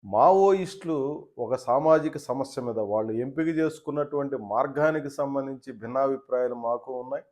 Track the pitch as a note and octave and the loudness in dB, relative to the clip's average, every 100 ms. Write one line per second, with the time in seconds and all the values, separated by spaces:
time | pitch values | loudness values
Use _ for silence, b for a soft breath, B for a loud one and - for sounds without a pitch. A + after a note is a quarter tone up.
0 | G2+ G2+ D3 F#3+ G3 G3 F3+ - E3 D#3 | -2 6 8 8 6 4 0 -8 -4 -2
1 | C3+ D3+ - - A#2 B2+ - B2+ D#3 D#3 | -2 -4 -12 -8 -4 -4 0 2 6 6
2 | D3+ D3 - C3 C3+ - B2 A2+ G#2+ G#2+ | 4 -6 -6 -6 -4 -6 -6 -4 -2 0
3 | A2 A2+ B2+ C#3 D#3+ D#3+ D#3+ D#3 - D3 | -2 -4 -4 -2 -2 0 -2 -2 -6 -4
4 | D3 D3 C#3 C3+ G#2 G#2+ C#3 C#3 D#3 D#3 | -2 -2 -4 -6 -2 0 0 2 2 2
5 | C#3+ C#3 C#3+ C#3 C3+ C3+ C3+ A#2 A2+ B2+ | -6 -6 -4 -2 -4 -10 -14 -14 -6 0
6 | C3+ C3+ - B2+ B2 A#2+ A#2 A#2+ B2 B2+ | 0 0 -2 -2 0 -2 -4 -4 -6 -12
7 | B2+ C#3 - | -8 -10 -10